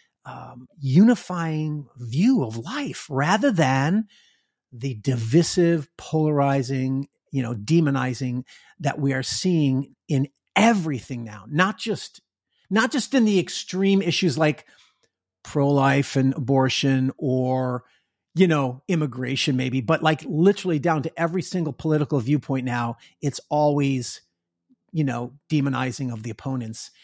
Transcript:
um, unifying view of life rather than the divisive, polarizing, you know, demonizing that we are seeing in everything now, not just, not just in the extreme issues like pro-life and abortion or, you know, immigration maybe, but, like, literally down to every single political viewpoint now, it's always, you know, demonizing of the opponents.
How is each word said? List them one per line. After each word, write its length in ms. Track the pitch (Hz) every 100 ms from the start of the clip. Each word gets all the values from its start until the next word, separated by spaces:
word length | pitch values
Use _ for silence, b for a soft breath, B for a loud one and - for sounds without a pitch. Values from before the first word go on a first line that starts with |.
| b _
um, 440 | - 127 120 123 - -
unifying 1080 | 135 143 220 240 - 180 165 156 156 151 135 -
view 480 | 120 127 220 254
of 120 | 120 113
life 480 | 131 277 277 - -
rather 400 | 135 147 202 277
than 580 | 185 139 135 143 202 220 b b b b _ _
the 220 | 123 135
divisive, 960 | 113 139 127 113 147 170 - 170 170 139 -
polarizing, 1120 | - 156 156 147 139 139 123 135 131 135 143 _ _
you 120 | 135
know, 120 | 117
demonizing 880 | 117 104 165 151 135 127 123 127 123 - b b b
that 200 | 139 147
we 140 | 139
are 80 | 131
seeing 760 | 135 - 185 170 143 131 139 _ -
in 220 | 139 139 _ _
everything 720 | - 220 214 160 131 - 123
now, 220 | 113 107 107
not 300 | 147 190 202
just, 420 | 226 202 - - _ _ _ _ -
not 220 | 196 233
just 220 | 277 -
in 100 | 269
the 140 | 220 196
extreme 600 | - - - 180 196 196
issues 380 | 170 - 180 131
like 280 | 156 147 - b b b b _ _ _
pro-life 720 | - 151 139 143 135 139 139
and 200 | 139 131
abortion 760 | - 117 135 131 - 139 135 131 -
or, 640 | 139 131 127 131 127 123 - _ _ _ _
you 120 | 165 185
know, 360 | 151 135 127 -
immigration 680 | 170 151 123 127 131 - 127
maybe, 240 | 131 127
but, 220 | 110 160
like, 200 | 156 156 -
literally 520 | 156 185 202 185 156
down 240 | 170 156
to 180 | 151 -
every 220 | 165 180
single 300 | - 185 156
political 480 | - 160 151 147 143
viewpoint 440 | 117 147 - 135
now, 320 | 127 120 120 113 b b
it's 200 | 143 - -
always, 720 | 151 151 147 139 131 120 - _ _ _ _ _ _ _
you 120 | 160
know, 280 | 143 120 123 135 -
demonizing 640 | 156 139 131 131 120 131
of 100 | 113
the 80 | 113
opponents. 600 | 107 135 131 113 110 - b